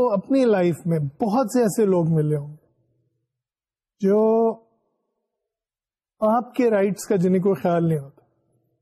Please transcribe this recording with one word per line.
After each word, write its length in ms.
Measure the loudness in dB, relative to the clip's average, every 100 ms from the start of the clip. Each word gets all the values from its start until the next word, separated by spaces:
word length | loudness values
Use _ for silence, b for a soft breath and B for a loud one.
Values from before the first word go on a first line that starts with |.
| 2
اپنی 300 | 0 0 2 2
لائف 400 | 2 2 -2 -2
میں 140 | -2 -4 -4
بہت 300 | -2 0 0
سے 80 | 0
ایسے 240 | 0 2 2
لوگ 280 | 2 2 0
ملے 200 | 0 -2
ہوں 160 | -6
گے 1600 | -18 _ _ _ _ _ _ _ _ _ _ _ _ _ -6 0
جو 140 | 2 2 2 0 -2 _ _ _ _ _ _ _ _ _ _ _ _ _ _ _ -4
آپ 320 | -2 0 -2 -2
کے 140 | 0
رائٹس 360 | 2 0 -2 -2
کا 80 | 0
جنہیں 180 | 2 0
کوئی 180 | 0 -2
خیال 260 | 0 0 0
نہیں 120 | -2
ہوتا، 220 | -6 _ _ _ _ _ _ _